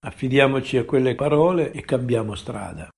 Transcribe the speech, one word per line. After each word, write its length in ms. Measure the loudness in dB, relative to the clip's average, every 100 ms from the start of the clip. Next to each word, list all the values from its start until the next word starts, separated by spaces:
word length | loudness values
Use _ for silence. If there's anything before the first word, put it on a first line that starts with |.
Affidiamoci 720 | -12 -6 0 4 4 2 0 -2
a 80 |
quelle 300 | 0 2 2
parole 580 | 0 0 4 4 2 -2
e 100 | -4
cambiamo 520 | -2 -2 0 -2 -2
strada. 560 | -8 -8 -10 -10 -12 -16